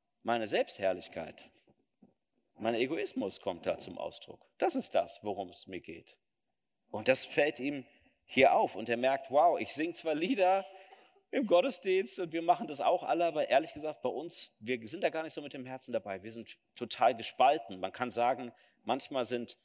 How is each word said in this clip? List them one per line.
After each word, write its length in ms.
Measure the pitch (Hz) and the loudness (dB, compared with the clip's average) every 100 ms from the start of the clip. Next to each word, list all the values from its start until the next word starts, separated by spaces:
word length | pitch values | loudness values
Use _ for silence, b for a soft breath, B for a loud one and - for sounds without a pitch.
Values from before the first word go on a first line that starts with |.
| _ _ | _ _
meine 260 | 110 117 110 | -2 0 2
Selbstherrlichkeit. 1000 | 185 262 - 95 87 - - 80 - - _ _ _ _ _ _ _ _ _ _ - | 0 -2 0 0 0 -4 -10 -10 -12 -20 _ _ _ _ _ _ _ _ _ _ -8
Mein 180 | 110 117 | -4 -2
Egoismus 640 | 131 160 - - 101 - | -2 -2 -4 -4 -4 -6
kommt 240 | - 85 92 | -6 -6 -4
da 120 | 85 | -4
zum 200 | - 87 | -6 -8
Ausdruck. 420 | 82 - - - _ - | -10 -10 -14 -20 _ -4
Das 200 | 254 277 | 0 0
ist 180 | - 98 | 0 0
das, 240 | 87 - 104 | 0 -2 -4
worum 240 | 98 90 | -6 -6
es 180 | 90 - | -10 -10
mir 140 | 92 | -12
geht.“ 360 | - 85 - - _ _ _ _ _ _ _ | -12 -16 -18 -20 _ _ _ _ _ _ _
Und 180 | 104 113 | -2 2
das 160 | 131 - | 2 2
fällt 340 | - 147 - | 2 0 0
ihm 260 | 135 143 123 b b b | -4 -6 -10 b b b
hier 300 | - - 131 | -2 6 6
auf 240 | 190 214 95 | 6 2 -2
und 100 | 110 | -4
er 80 | 120 | 0
merkt, 340 | 131 135 - | 0 0 0
„Wow, 300 | 135 170 151 | 4 4 4
ich 140 | 110 | 0
sing 200 | - 165 | -2 -2
zwar 220 | 160 160 151 | -4 -2 -2
Lieder 500 | 180 233 185 190 190 B B B B _ _ | 0 2 4 2 0 B B B B _ _
im 160 | - 220 | -4 4
Gottesdienst 760 | 175 240 - 190 185 214 - | 4 4 0 0 0 2 -2
und 100 | 175 | -4
wir 100 | 160 | 0
machen 260 | 170 170 170 | 2 2 0
das 120 | 143 | 0
auch 240 | 120 175 | 2 4
alle, 220 | - 160 170 | 4 6 4
aber 240 | 151 139 | 2 4
ehrlich 240 | 131 156 | 4 4
gesagt, 280 | - 151 151 | -2 -8 -4
bei 80 | 127 | -4
uns, 460 | 104 165 - - - | -4 0 0 0 -2
wir 260 | 110 127 110 | -4 -4 -4
sind 160 | 170 | -2
da 60 | 185 | -2
gar 140 | 156 | -2
nicht 100 | 160 | -4
so 80 | - | -6
mit 100 | 143 | -8
dem 140 | 143 127 | -12 -10
Herzen 260 | 131 - | -8 -4
dabei. 320 | 117 104 98 | -4 -4 -8
Wir 80 | 101 | -8
sind 260 | 113 110 - _ - | -12 -14 -18 _ -10
total 420 | 117 - 120 123 | -6 2 2 2
gespalten.“ 640 | - - - 156 - 95 | -2 2 4 4 -2 -8
Man 100 | 92 | -8
kann 200 | - 123 | -4 -2
sagen, 420 | 117 120 131 123 b b b - | 2 2 0 -6 b b b -4
manchmal 400 | 127 - 139 113 | -4 -2 -4 -2
sind 320 | 123 117 - | -4 -6 -12